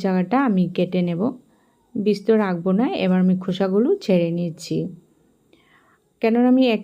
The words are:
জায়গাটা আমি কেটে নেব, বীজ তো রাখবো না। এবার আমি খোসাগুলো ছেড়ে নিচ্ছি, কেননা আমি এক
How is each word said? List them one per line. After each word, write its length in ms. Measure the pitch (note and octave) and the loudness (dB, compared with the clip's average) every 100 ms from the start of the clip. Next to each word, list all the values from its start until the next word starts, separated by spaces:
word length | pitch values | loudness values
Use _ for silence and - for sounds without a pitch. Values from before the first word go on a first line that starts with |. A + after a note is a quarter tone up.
জায়গাটা 340 | F#3+ F#3 F3+ B3+ C4+ | 0 0 0 0 2
আমি 140 | F#3+ E3+ F3+ | 0 0 -2
কেটে 240 | F3+ F3+ F3 | -2 -2 -2
নেব, 140 | E3+ A#3+ - _ _ _ _ _ A3 | -2 -4 -6 _ _ _ _ _ -4
বীজ 240 | G3+ G3+ G#3 | -2 -2 2
তো 60 | A3 G3 | 2 2
রাখবো 260 | F3 F3+ F#3+ | -2 0 0
না। 60 | C4+ G4 F#3 | 0 0 0
এবার 140 | F#3 F#3 | 2 2
আমি 100 | F#3 | 0
খোসাগুলো 460 | F#3 E3+ G3 G3 C4+ G4+ - | -2 -2 0 2 2 0 2
ছেড়ে 240 | F3+ E3+ E3+ | 0 2 -2
নিচ্ছি, 400 | F3 D#3+ - D#3+ E3+ - _ _ _ _ _ _ _ _ _ _ _ - | -6 -8 -6 -6 -6 -10 _ _ _ _ _ _ _ _ _ _ _ -4
কেননা 260 | A3+ A#3 B3 | 0 2 4
আমি 100 | B3+ B3+ | 4 4
এক 60 | G3+ | 0